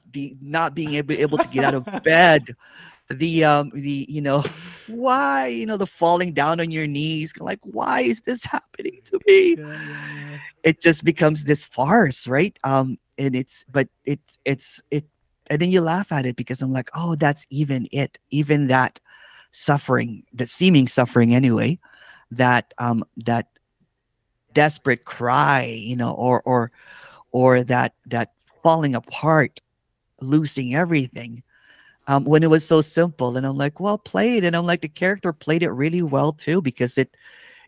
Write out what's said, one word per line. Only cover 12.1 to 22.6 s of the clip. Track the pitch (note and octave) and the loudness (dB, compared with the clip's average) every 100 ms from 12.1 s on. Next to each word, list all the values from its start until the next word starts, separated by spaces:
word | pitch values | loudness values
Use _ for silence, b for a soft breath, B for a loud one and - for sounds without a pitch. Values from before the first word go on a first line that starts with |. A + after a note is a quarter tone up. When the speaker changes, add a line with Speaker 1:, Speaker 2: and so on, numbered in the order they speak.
| - B2 | 0 -2
Speaker 1:
right? | C3+ G3 - | 0 0 -2
Um, | C3+ C3+ C3 - _ - | 0 0 0 -6 _ -6
and | C#3 B2+ | -4 -2
it's, | B2+ - - | -6 -12 -4
but | B2+ G3 _ - | -2 -2 _ -8
it's, | C#3+ _ - B2 | -8 _ -8 -4
it's, | C3+ - - - | -4 -6 -14 -6
it, | D3 D3+ _ _ _ - | -6 -6 _ _ _ -6
and | D3 | -2
then | F3+ | 2
you | F#3 | 2
laugh | D#3+ F3+ G3+ | 2 -2 -2
at | D3 B2+ | -4 -4
it | B2 | -6
because | A#2+ C3 | -8 -6
I'm | C3 | -4
like, | C3 - D#3+ | -4 -6 -6
"Oh, | E3+ D#3 | -4 0
that's | D3+ D3 - | 0 0 -6
even | C#3 D3 C3 G#2+ | -4 -2 -4 -4
it." | C#3 C3+ - _ | -4 -6 -8 _
Even | D3 D3 D3 C3+ | -4 0 2 4
that | C3 B2+ - b b b b b | 2 2 -4 b b b b b
suffering, | - - C#3+ - B2 A#2+ G#2 - | -4 0 0 0 -2 -2 -10 -14
the | A#2 - | -8 -6
seeming | - F#3 D3+ B2+ | 2 4 6 4
suffering | - A#2+ B2 A#2 B2 | 2 2 4 4 4
anyway, | C3 A2+ A2+ F3 b b b b b | 2 2 0 -4 b b b b b
that, | A#2+ B2 A#2+ | -2 2 2